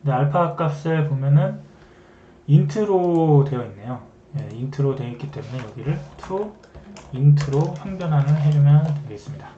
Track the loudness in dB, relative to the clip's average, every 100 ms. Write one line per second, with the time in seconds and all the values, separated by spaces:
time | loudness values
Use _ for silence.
0 | 0 0 2 2 0 0 -4 -2 -2 0
1 | 0 -2 4 4 4 -4 -16 -20 -20 -20
2 | -20 _ -20 _ 4 4 4 -2 0 2
3 | 2 2 4 4 4 -4 -8 -12 -12 -12
4 | -14 -20 _ -12 -12 -10 -10 -2 -2 -2
5 | -8 -10 -12 -12 -12 -12 -12 -10 -6 -6
6 | -8 -18 -10 -8 -8 -12 -20 -20 -20 -20
7 | -14 2 4 4 2 -2 -2 -4 -10 -8
8 | -2 0 2 2 2 4 6 6 4 -4
9 | -8 -14 -14 -16 -16